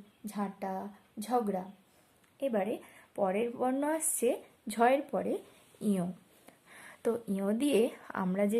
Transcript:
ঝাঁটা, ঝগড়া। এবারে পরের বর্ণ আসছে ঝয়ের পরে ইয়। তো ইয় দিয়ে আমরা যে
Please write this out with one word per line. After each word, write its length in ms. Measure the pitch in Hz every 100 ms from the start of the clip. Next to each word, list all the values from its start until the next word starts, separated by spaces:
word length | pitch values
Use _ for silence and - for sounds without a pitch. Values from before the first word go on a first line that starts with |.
| - _ 214
ঝাঁটা, 440 | 208 196 190 190 190 202 - _ - 214
ঝগড়া। 400 | 247 214 190 - - _ _ _ _ _ _
এবারে 340 | 277 220 196 302 - - - -
পরের 300 | 196 196 233 240
বর্ণ 260 | 254 262 294 320
আসছে 320 | - - 233 349 - _ -
ঝয়ের 280 | 214 240 277 302
পরে 220 | 190 185 370 - - - - 214
ইয়। 180 | 190 175 185 - _ - - - - - -
তো 80 | - 233 -
ইয় 160 | 196 196 226
দিয়ে 200 | 285 220 233 - - -
আমরা 200 | 185 185 202
যে 60 | 226